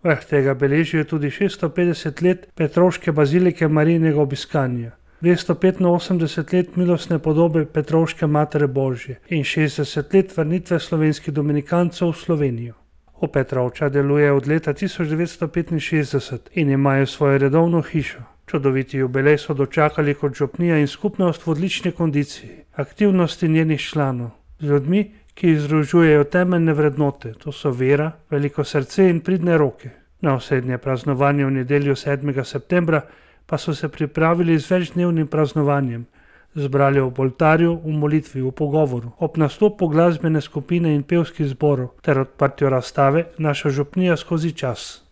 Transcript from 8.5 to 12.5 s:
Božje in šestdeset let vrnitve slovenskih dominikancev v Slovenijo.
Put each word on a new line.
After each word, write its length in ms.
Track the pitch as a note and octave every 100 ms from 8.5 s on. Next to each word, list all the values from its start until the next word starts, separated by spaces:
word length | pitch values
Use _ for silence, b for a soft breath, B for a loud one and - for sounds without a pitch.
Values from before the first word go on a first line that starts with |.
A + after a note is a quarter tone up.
| D3+ C#3+
Božje 520 | C3 C3+ A#2+ - B2+ _
in 140 | E3
šestdeset 720 | C3+ - D#3 - C#3+ - C#3+
let 240 | F#3+ F#3+ -
vrnitve 420 | D3+ F3 - E3+
slovenskih 540 | - E3 D#3 D3 -
dominikancev 760 | D3 D3 D3 C#3+ F3 F3 - F3
v 80 | D#3+
Slovenijo. 560 | - D#3+ C#3+